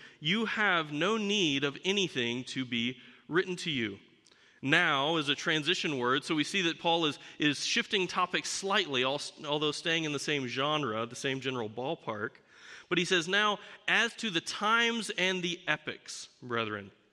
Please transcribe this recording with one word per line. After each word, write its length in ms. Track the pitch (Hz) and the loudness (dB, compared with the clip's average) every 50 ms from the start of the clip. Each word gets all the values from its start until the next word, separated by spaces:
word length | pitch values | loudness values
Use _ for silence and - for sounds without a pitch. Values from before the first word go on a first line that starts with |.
| - - - - | -18 -20 -14 -6
you 260 | 147 151 190 226 226 | -2 0 0 2 0
have 460 | 208 - 220 208 202 180 170 156 147 | 0 0 0 2 2 2 2 0 0
no 240 | 147 147 165 196 220 | -2 0 0 0 0
need 480 | 226 208 202 208 214 185 151 139 139 143 | 0 0 0 2 2 2 2 2 2 0
of 140 | 143 135 - - | -2 -4 -4 -2
anything 580 | 185 202 202 185 156 - 139 120 117 120 127 123 | -2 0 0 0 0 0 0 0 0 0 -4 -4
to 200 | - - 135 131 | -6 -6 -6 -4
be 340 | 120 120 117 117 123 127 - - - - - - - | -2 -2 -2 -2 -2 -4 -6 -12 -20 -20 -20 -10 -4
written 260 | 147 175 180 185 180 175 | 0 0 0 0 -2 -6
to 120 | - 175 | -4 -4
you." 300 | 151 - 117 104 98 101 - - _ _ _ - - _ - - - - | -2 -2 -2 -2 -4 -6 -14 -20 _ _ _ -20 -20 _ -20 -20 -14 -6
Now 580 | - 135 156 170 180 165 151 - 139 151 170 160 | 0 2 4 4 4 4 4 2 2 2 2 2
is 120 | 143 143 | 2 2
a 60 | 139 | 0
transition 640 | - - 170 160 156 143 156 185 - - 175 147 127 | 0 0 0 0 2 2 2 0 0 0 -2 0 2
word, 260 | 120 120 131 143 - | 2 2 2 2 2
so 100 | - - | 0 0
we 80 | 151 143 | 0 0
see 200 | - - 196 180 | 0 0 0 0
that 160 | 165 156 - | 0 0 0
Paul 260 | - 170 165 170 165 | 2 2 2 4 2
is, 140 | 147 135 - - - - - | 2 0 -2 -10 -12 -4 0
is 260 | 160 147 139 - - | 2 2 2 0 0
shifting 440 | - - 233 226 - 226 202 180 175 | 0 0 0 0 0 0 0 0 0
topics 420 | - 196 180 175 - 165 147 - | 0 0 0 0 0 -2 -2 -2
slightly, 540 | - - 190 196 196 214 185 151 139 123 127 | -4 -4 -2 0 0 0 0 2 2 2 2
al-, 180 | 131 143 143 - - - - - | 2 0 -2 -4 -8 -12 -10 -4
although 260 | 147 147 151 151 151 | -2 0 2 2 0
staying 320 | 143 - - 175 165 165 160 | 0 0 0 0 0 0 0
in 100 | 151 147 | 0 -2
the 60 | 135 | -2
same 280 | - - 151 143 131 120 | -2 0 0 0 0 -2
genre, 580 | 117 127 139 147 151 151 151 156 107 110 117 | -2 0 0 2 2 0 0 0 -2 -2 -4
the 100 | 120 117 | -4 -6
same 240 | - - 139 131 135 | -4 -4 -2 -2 -2
general 300 | 123 135 131 123 113 107 | -2 -4 -2 -2 -4 -4
ballpark. 640 | 110 120 123 143 165 - - - 110 104 104 120 - - _ _ - - - - - - - - | -4 -6 -4 -4 -4 -6 -6 -6 -6 -4 -4 -6 -8 -10 _ _ -20 -20 -20 -20 -20 -14 -6 -2
But 80 | 175 170 | 0 0
he 80 | 180 | 2
says, 220 | 160 190 175 156 175 | 4 4 2 2 2
"Now, 320 | 190 202 214 214 202 185 - - - - - - | 2 2 2 2 0 -2 -6 -14 -18 -8 -2 2
as 260 | 175 196 226 233 - | 2 2 2 2 0
to 160 | - - 220 | -4 -4 -2
the 100 | 170 165 | -2 -2
times 680 | - - - - 208 214 226 233 233 233 233 233 202 - | -2 -4 -4 0 2 4 4 4 4 4 2 0 -2 -4
and 320 | - - 180 185 190 185 170 | -2 0 2 2 2 0 0
the 160 | 180 170 - - - | -2 -4 -4 0 0
epochs, 600 | 151 151 - 127 110 - - - - - - - _ - | -2 0 -2 -6 -10 -10 -10 -14 -14 -14 -14 -16 _ -14
brethren," 500 | 127 123 120 117 113 107 107 104 101 98 - _ _ _ | -8 -4 0 0 0 0 -2 -6 -8 -10 -16 _ _ _